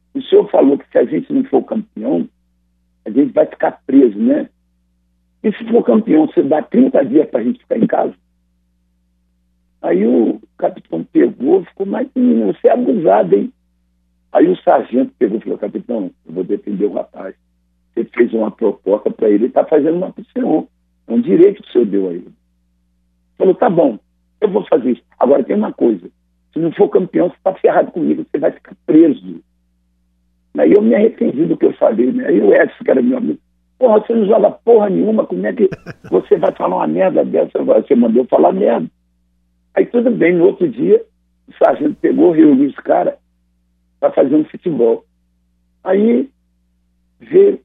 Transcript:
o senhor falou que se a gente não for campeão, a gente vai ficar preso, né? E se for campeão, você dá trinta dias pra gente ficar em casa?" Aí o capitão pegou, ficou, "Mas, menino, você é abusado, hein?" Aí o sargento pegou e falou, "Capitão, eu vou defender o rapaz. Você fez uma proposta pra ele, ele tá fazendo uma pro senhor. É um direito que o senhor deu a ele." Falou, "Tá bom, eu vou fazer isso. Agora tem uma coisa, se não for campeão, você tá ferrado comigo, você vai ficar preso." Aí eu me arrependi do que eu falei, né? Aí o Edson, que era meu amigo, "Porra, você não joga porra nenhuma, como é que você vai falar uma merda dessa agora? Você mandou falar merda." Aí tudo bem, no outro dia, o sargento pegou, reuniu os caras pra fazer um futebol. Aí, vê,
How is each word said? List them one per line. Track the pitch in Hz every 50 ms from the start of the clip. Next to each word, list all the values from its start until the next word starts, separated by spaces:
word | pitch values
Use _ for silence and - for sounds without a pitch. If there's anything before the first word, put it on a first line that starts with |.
| _ _ -
o | 139
senhor | - - - 208 202 -
falou | - - - 269 -
que | 277 - _
se | -
a | - 131
gente | 110 - - 135 - -
não | 135 -
for | - - - -
campeão, | - 117 110 107 - _ - - - 170 247 - - _ _ _ _ _ _ _ _ _ _ _ _ _ _ -
a | 113
gente | 101 131 147 127 104
vai | 143 156
ficar | - - - 160 160 - - _
preso, | - 131 139 131 113 98
né? | 101 113 127 - - 285 - _ _ _ _ _ _ _ _ _ _ _ _ _ _ _ _ _ _ -
E | 214 -
se | - 226
for | 226 233 240 -
campeão, | - 226 220 - - 156 - 156
você | - - 180 143
dá | 135 147 151
trinta | - - - - 131 - - - -
dias | - 131 160 - -
pra | - 120 110
gente | 123 120 -
ficar | _ - 104
em | 113 107
casa?" | - - - - - - _ _ _ _ _ _ _ _ _ _ _ _ _ _ _ _ _ _ _ _ _ _ _ _ _ _ _ _ _ _ _ _ _
Aí | - 165 170 185 208
o | 233 254 247 220 262 - - - _ _
capitão | - 180 - - - - _ 170 165 160
pegou, | - - 160 143 120 - - 123 147 180 190 170
ficou, | - _ - 196
"Mas, | 196 202 220 254 262 -
menino, | 262 247 247 233 226 220 190 170
você | - -
é | -
abusado, | - 247 247 277 254 196 156 185 196 214 196 170 196
hein?" | 202 233 247 - _ _ _ _ _ _ _ _ _ _ _ _ _ _ _
Aí | - - -
o | 180 180 -
sargento | - 185 156 139 - - 214 262 - - -
pegou | - 127 101 107 107
e |
falou, | - 107 -
"Capitão, | - 104 101 - 107 - - 120 110 95 87 - _ _
eu | 80 80
vou | 90 90
defender | - 101 101 - 107 101 90 104
o | 98 92
rapaz. | 120 - - - - 95 95 - _ _ _ _ _ _ _ _ _ _ _ _
Você | 117 110
fez | - - 120 123 120 113
uma | 110 110 110
proposta | - - 110 101 - - _ 95 104 107 - 113
pra | 110 - -
ele, | 107 101 101 117
ele | 127
tá | - - -
fazendo | - 160 147 139 160 165
uma | 180 - - -
pro | - - -
senhor. | - 247 254 202 - - - - _ _ _ _ _ _ _
É | - 233
um | -
direito | - - 196 160 359 403 403 -
que | - -
o |
senhor | - - -
deu | - 98 98 - 90
a | 85
ele." | 90 90 - - _ _ _ _ _ _ _ _ _ _ _ _ _ _ _ _ _ _ _ _
Falou, | - 185 190 175
"Tá | - 254 233
bom, | 170 175 240 269 104 - _ _ _ _ _ _ _ _
eu | 214 208
vou | 185 208 175
fazer | - 170 143 110 127
isso. | 117 - _ _ _ -
Agora | 127 123 139 143 -
tem | - 196
uma | 214 214 - -
coisa, | - 131 120 107 85 90 - - _ _ _ _ _ _ _ -
se | 156
não | 165 160
for | - - 202
campeão, | - - - 185 - - 160 165 180
você | - _ -
tá | 190 190
ferrado | - - 180 151 170 151 -
comigo, | - 175 147 147 147 - -
você | - -
vai | - - 170
ficar | - - _ - - - _
preso." | - 151 156 170 156 123 - 92 92 82 80 - _ _ _ _ _ _ _ _ _ _ _ _ _ _ _ _ _ _ _ _ _ -
Aí | 147 - - -
eu | 208
me | 214 226 240
arrependi | 208 214 226 - - 240 - - 262 175
do | 165 160
que | - -
eu | - -
falei, | - - - 220 196 - 131
né? | - 254 -
Aí | - - -
o | 214 196 -
Edson, | - 160 - - - 123
que | 139
era | 127 127
meu | 120 123 127
amigo, | 123 - - - - _ _ _ _ _ _ _ -
"Porra, | 254 233 214 214
você | 214 - 226
não | 226 208
joga | 190 226 214 - -
porra | - - _ 233 240 214 208 202
nenhuma, | 180 165 180 214 220 214 -
como | - 185 180 196
é | 214 -
que | 240 202 - - - _ 175 - _ - -
você | - 185 - - 202
vai | 170 160 -
falar | - - - 175 180
uma | 180 160
merda | 156 156 175 190 185 - - 143
dessa | 127 123 139 131 - - -
agora? | 135 131 127 113
Você | 110 - -
mandou | 120 120 110 110 123 127
falar | - 147 - 160 180
merda." | 190 190 202 - 113 120 - - - _ _ _ _ _ _ _ _ _ _ _ _ _ _ _ _
Aí | - -
tudo | - - 240 233 254
bem, | 220 160 160 170 180
no | 170 170
outro | 202 190 - 185
dia, | 147 113 233 160 190 202 - - - _ _ _ _ _ _ _
o | - -
sargento | - - 160 135 127 - 302 - -
pegou, | - - 131 - 165 -
reuniu | 160 156 156 151 139 131 143 135
os | -
caras | - - - 160 175 175 - - - _ _ _ _ _ _ _ _ _ _ _ _ _ _ _ _
pra | 139 143
fazer | - - 151 127 147
um | 156 151
futebol. | - - - - 180 147 117 117 113 113 - - _ _ _ _ _ _ _ _ _ _ _ _ _ _ _ -
Aí, | 180 190 202 214 233 240 254 277 - _ _ _ _ _ _ _ _ _ _ _ _ _ _ _ _ _ _
vê, | - - 294 381 403 403 - - _